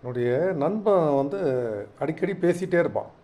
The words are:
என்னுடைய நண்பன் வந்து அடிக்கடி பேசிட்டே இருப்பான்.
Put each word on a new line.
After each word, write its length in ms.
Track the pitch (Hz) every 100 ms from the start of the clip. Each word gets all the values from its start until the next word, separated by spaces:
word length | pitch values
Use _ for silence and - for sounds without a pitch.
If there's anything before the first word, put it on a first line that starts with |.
என்னுடைய 500 | 123 120 120 127 180 170
நண்பன் 580 | 147 214 208 196 156
வந்து 540 | 139 139 196 165 127 120 104 104 -
அடிக்கடி 340 | 143 160 185
பேசிட்டே 460 | 190 175 175 180 175
இருப்பான். 280 | 151 107 104 -